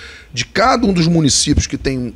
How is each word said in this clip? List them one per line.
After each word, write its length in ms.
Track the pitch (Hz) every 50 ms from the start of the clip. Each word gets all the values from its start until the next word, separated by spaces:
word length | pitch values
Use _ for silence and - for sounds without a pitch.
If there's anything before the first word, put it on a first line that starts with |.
| - - - - - - -
de 100 | 120 120
cada 420 | - - 190 220 262 269 233 247
um 60 | 196
dos 160 | 190 175 156
municípios 600 | 170 170 165 156 131 - - - 151 139 - -
que 100 | - 143
tem 360 | - - 139 135 127 123 113 -